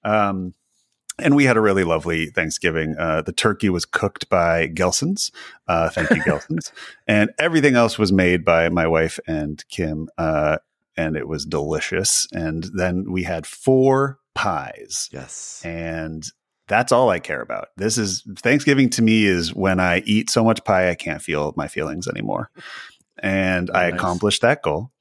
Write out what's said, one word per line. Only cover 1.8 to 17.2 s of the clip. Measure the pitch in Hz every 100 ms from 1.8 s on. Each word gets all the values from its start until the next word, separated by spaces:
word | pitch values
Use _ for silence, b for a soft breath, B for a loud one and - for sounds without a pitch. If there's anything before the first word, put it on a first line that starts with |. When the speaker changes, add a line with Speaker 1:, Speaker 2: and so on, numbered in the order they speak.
Speaker 1:
lovely | 87 82 82 82 80
Thanksgiving. | - 80 - 87 80 78 73
Uh, | 82 80
the | 78
turkey | 90 113 101 104
was | 87
cooked | - - 101 - -
by | 95 85 85 82
Gelson's. | 82 92 - 156 196 - B B B -
Uh, | 82 82
thank | - 78
you, | 78
Speaker 2:
<laughs> |
Speaker 1:
Gelson's. | 73 73 - 82 - B B B -
And | 104 104 -
everything | 160 160 143
else | 123 117 -
was | 104
made | 95 90 90
by | 82 82 85
my | 87 82
wife | 80 80 - -
and | 78 76 76 -
Kim, | - 82 78 80 -
uh, | 80 78 76 78 _ _ _ -
and | 80 78
it | 71
was | 78
delicious. | 73 78 73 78 - 90 98 - -
And | - 80 80 87
then | 98 90 90 95
we | 92
had | 87 85 78
four | - - 131 135 135 139 135 _
pies. | - - - - - - - -
Speaker 2:
Yes. | 67 64 - - -
Speaker 1:
And | 85 85 82 82 80 78 78 _ _ _ _
that's | 104 123
all | 123 127
I |
care | 90